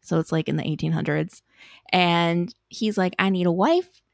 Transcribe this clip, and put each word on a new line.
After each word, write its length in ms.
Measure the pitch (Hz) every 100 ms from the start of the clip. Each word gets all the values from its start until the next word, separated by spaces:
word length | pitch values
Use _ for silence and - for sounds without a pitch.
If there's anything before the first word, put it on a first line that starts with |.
So 180 | - 160
it's, 120 | 160
like, 180 | 160 156
in 80 | 156
the 100 | -
eighteen 240 | 151 156
hundreds. 500 | 160 160 151 160 - _ _ - - -
And 600 | 180 175 170 170 170 175 - _
he's 280 | - 220 202
like, 160 | 185 -
"I 100 | 190
need 160 | 190 180
a 60 |
wife." 500 | 170 220 339 359 _ _